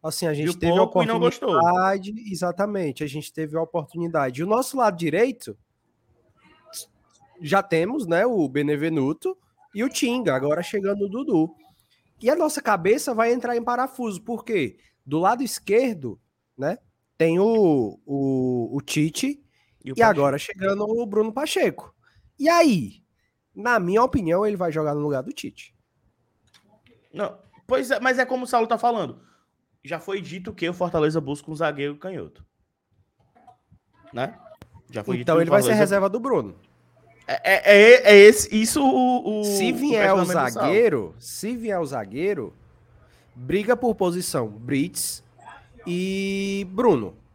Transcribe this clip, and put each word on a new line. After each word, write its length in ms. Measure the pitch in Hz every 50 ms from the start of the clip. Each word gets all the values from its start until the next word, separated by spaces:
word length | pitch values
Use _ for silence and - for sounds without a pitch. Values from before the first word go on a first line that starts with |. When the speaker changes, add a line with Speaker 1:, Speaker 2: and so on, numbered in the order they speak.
Speaker 1:
Assim, 260 | - 156 - - 180
a 60 | 165 151
gente 160 | 143 151 170
Speaker 2:
Viu 80 | 175 180
Speaker 1:
teve 140 | - 170 170
a 20 |
Speaker 2:
pouco 260 | 190 190 - - 185
e 40 | 165
não 120 | 160 226 -
gostou. 300 | 240 240 - - - 240 175
Speaker 1:
oportunidade, 560 | 151 165 175 180 180 185 190 196 196 185 202 214 226 233 208
exatamente, 720 | 185 160 180 175 175 175 202 208 208 196 175 147 131 - 156
a 40 |
gente 260 | 143 131 151 147 - _
teve 240 | - 160 147 151
a 40 | 165
oportunidade. 800 | 165 165 - 170 147 - - 165 170 170 165 156 139 131 127 135
E 40 | 165
o 40 |
nosso 300 | 196 214 240 269 - -
lado 180 | 262 240 214 185
direito, 640 | 170 170 156 143 185 233 277 220 - - - 101 _ _ _ _ _ _ _ _ _ _ _ _ _ _ _ _ _ _ _ _ _ _ 640 - - - _ _ _ _ _ _ _ _ _ _ -
já 220 | 170 143 175 196 196
temos, 420 | - 170 160 170 202 262 311 226
né, 180 | 165 165 175 214
o 240 | 247 240 202 156
Benevenuto 880 | 131 127 147 147 147 147 143 151 165 160 156 131 139 156 _ - 370 370 _ _ _ _ _ _ _ -
e 100 | 202 233
o 60 | 277
Tinga, 460 | - - 302 240 240 254 233 170 131
agora 260 | 131 131 147 151 165
chegando 440 | 175 - - 202 190 196 202 202 196
o 40 | 196
Dudu. 460 | 190 247 285 311 226 160 160 165 - _ _ _ _ _ _ _ _ _ _ _ _ _
E 80 | 220 233
a 60 | 302
nossa 260 | 349 320 302 302 294
cabeça 540 | - 233 208 185 160 190 233 285 - 294 247
vai 180 | 214 226 233 240
entrar 240 | 254 240 240 240
em 60 | 233 233
parafuso, 580 | 240 240 240 254 262 - - 247 226 196 170
porque 560 | - - 233 220 - - 226 185 139 101 - _ _ _ _ _ _
do 140 | 131 147
lado 240 | 160 175 196 240 247
esquerdo, 800 | 269 220 - - _ - 196 226 269 254 220 160 131 117 92 _ _ _ _ _ _ _ _
né, 220 | - 135 151 196 254 _ _ _ _ _ _ _
tem 220 | _ 160 165 165 180
o, 600 | 196 226 226 220 202 170 151 135 117 101 - - _
o, 720 | - 139 139 139 135 135 131 127 127 127 123 117 - 135
o 40 | 143
Tite 600 | - - - 151 151 160 156 - - 269 285 - _ _ _ _ _ _ _ _ _
Speaker 2:
E 80 | -
o 20 | 131
Speaker 1:
e 20 |
Speaker 2:
Pacheco. 80 | 226 233
Speaker 1:
agora 340 | 220 196 147 139 139 135
chegando 460 | 143 - - 202 190 190 196 202 202 208
o 160 | 208 220 233 240
Bruno 260 | 208 202 214 214 226 220
Pacheco. 640 | 262 302 311 - 381 320 196 - - - - _ _ _ _ _ _ _ _ _
E 100 | _ 277
aí, 540 | 320 339 339 339 302 220 165 120 95 - _ _ _ _ _ _ _ _ _ _ _ _
na 240 | 190 208 240 240 220
minha 240 | 180 175 190 220 247
opinião, 420 | 247 - 277 185 160 170 185 208
ele 100 | 214 208
vai 160 | 175 180 170
jogar 220 | 151 160 156 151 147
no 80 | 147
lugar 220 | 147 147 143 131 131
do 100 | 208 285
Tite. 420 | - - - - - - - _ _ _ _ _ _ _ _ _ _ _ _ _ _ _ _ _ _ _ _ _ _ _ _ _ _ _ _
Speaker 2:
Não, 280 | - 170 208 - - - _ _ _ - _
pois 240 | - 247 277 269 233
é, 100 | 269 214
mas 200 | 247 262 254 262
é 60 | 254
como 180 | 254 254 254 254
o 40 |
Saulo 200 | 240 - 233 226
tá 100 | 226 233
falando, 480 | 220 - 240 240 220 170 123 - - _ _ _ _ _ _ _ _ _ _ _ _ _
já 120 | 135 170 165
foi 200 | - - 196 202
dito 320 | 175 135 165 190 180 - -
que 140 | - 170
o 60 | 165 180
Fortaleza 480 | 180 185 170 170 165 151 156 156 165
busca 280 | 147 131 147 143 - -
um 40 | 156
zagueiro 400 | 147 165 151 147 143 139 143 147
canhoto. 460 | 147 - 185 190 147 87 76 _ - - _ _ _ _ _ _ _ _ _ _ _ _ _ _ _ _ _ _ _ _ - _ _ _ _ _ _ _ _ _ _ _ - -
Né? 240 | 120 131 - - - - - - _ - _ _ - _ _
Já 140 | - 113 104
foi 140 | - -
dito 80 | 120 123
Speaker 1:
Então 100 | 151 160
Speaker 2:
que 40 | 165
o 40 | 170
Speaker 1:
ele 60 | 165
vai 120 | - 202
ser 60 | - 233
Speaker 2:
Fortaleza 100 | 220 214 208
Speaker 1:
reserva 260 | 185 196 202 190 196
do 100 | 190 240
Bruno. 360 | 226 277 240 160 117 98 82 - _ _ _ _ _ _ _ _ _ _ _ _ _
Speaker 2:
É, 260 | - - - - - 196
é, 200 | - - - 208
é, 380 | 202 214 226 247 254 247 202 208
é 40 |
esse, 380 | 202 202 208 220 - - - -
isso 260 | 214 220 226 - 311 277
o, 580 | 262 262 262 254 254 254 247 - - 214 214
o, 20 | 208
Speaker 1:
Se 280 | 208 202 196 202 233
Speaker 2:
o 40 | -
Speaker 1:
vier 380 | 233 269 294 240 214 202 196 190
o 40 |
Speaker 2:
questionamento 100 | 190 180
do 40 | 180 180 165 135 123 117
Saulo. 140 | 226 190
Speaker 1:
zagueiro, 480 | 143 185 214 240 220 156 120 98 82 78 117
se 360 | - - - - - 214 254
vier 220 | 233 226 220 196 175
o 60 | 165
zagueiro, 680 | 135 139 120 107 98 101 135 170 202 208 151 113 - - _ - _ _ _ _ _ _ _ _ _ _ _ _ _ _
briga 400 | 123 123 127 160 202 208 214 247
por 200 | 233 254 240 214
posição 520 | - 190 180 170 180 175 - - 143 117
Brits 760 | 107 104 107 117 123 139 135 147 180 - - - - - - _ _ _ - - - - - _ _ _ - -
e 800 | - 175 180 185 190 190 196 196 196 196 196 196 196 196 196 202 185
Bruno. 460 | 185 196 247 240 170 127 104 87 - _ _ _